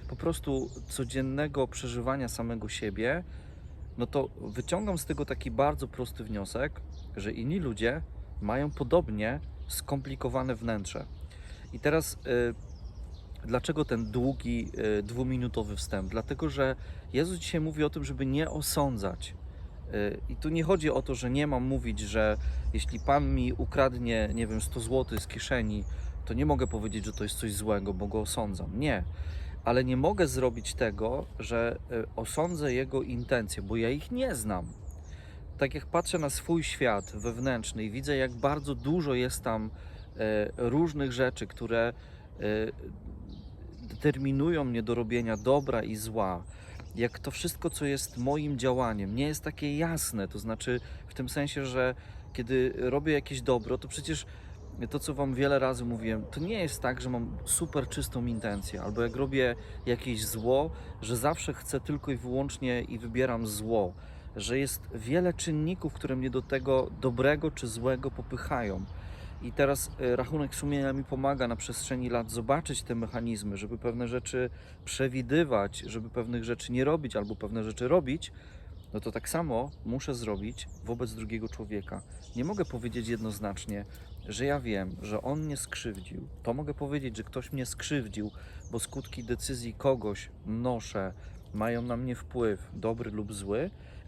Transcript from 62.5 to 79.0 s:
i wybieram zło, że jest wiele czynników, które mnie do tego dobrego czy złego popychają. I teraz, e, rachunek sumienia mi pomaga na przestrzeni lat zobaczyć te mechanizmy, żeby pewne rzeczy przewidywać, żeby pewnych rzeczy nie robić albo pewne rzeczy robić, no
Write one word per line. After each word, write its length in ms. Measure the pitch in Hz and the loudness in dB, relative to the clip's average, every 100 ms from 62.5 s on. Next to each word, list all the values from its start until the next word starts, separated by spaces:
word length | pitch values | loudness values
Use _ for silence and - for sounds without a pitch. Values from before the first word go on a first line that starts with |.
| - 131 123 | 0 0 0
i 160 | - 117 | 0 -6
wybieram 480 | 117 117 131 117 110 | -2 2 4 2 0
zło, 460 | 104 107 113 92 - - - - 107 | -2 2 4 4 0 -12 -12 -10 -6
że 220 | 101 127 | 0 2
jest 240 | 139 - - | 2 -2 -6
wiele 400 | 120 110 160 180 | -6 2 4 4
czynników, 580 | 165 - 151 156 185 156 | 2 0 2 2 0 -2
które 240 | - 139 131 | -2 -2 0
mnie 140 | 131 | 2
do 120 | 123 | 0
tego 480 | 123 135 131 131 127 - | 0 0 4 4 4 2
dobrego 500 | 131 120 131 147 156 | 2 6 6 6 2
czy 160 | - - | -2 -4
złego 440 | 110 123 127 135 | 0 2 2 0
popychają. 720 | - - 131 - 135 107 95 98 - - - - - | -4 -6 -4 -2 0 0 -2 -4 -8 -8 -10 -10 -8
I 100 | 120 | -4
teraz, 380 | 117 139 139 - - | 4 4 4 0 0
e, 160 | 127 123 | 2 4
rachunek 380 | 123 156 139 | 2 0 0
sumienia 380 | - 143 143 135 | 0 0 2 2
mi 120 | 135 | 0
pomaga 440 | 131 131 135 139 123 | -2 0 2 4 2
na 80 | 117 | 0
przestrzeni 520 | - 117 - 127 123 | -4 -6 -2 0 2
lat 220 | 120 113 | 0 0
zobaczyć 520 | 117 113 143 - 131 | -2 2 2 2 -4
te 120 | - | -2
mechanizmy, 640 | 117 113 123 117 110 104 98 | -2 -2 -2 -2 -2 -2 -4
żeby 220 | 104 117 | -4 -2
pewne 300 | 120 117 120 | -2 0 0
rzeczy 420 | 123 - 131 123 - - - | -2 0 0 0 -2 -16 -14
przewidywać, 920 | - - 131 127 120 151 160 113 98 - | -8 0 0 0 2 4 6 4 2 -2
żeby 320 | 123 113 113 | -6 -6 -4
pewnych 340 | - 113 120 | -2 -2 0
rzeczy 280 | 113 117 - | 0 -2 0
nie 120 | 123 | 2
robić 320 | 131 160 139 107 | 4 4 2 -2
albo 200 | 104 107 | -2 -2
pewne 280 | 107 113 | -4 -2
rzeczy 240 | 110 104 123 | -2 0 4
robić, 440 | 175 156 156 - - - - - - - | 4 4 -2 -4 -14 -16 -16 -14 -14 -8
no 80 | 214 | -6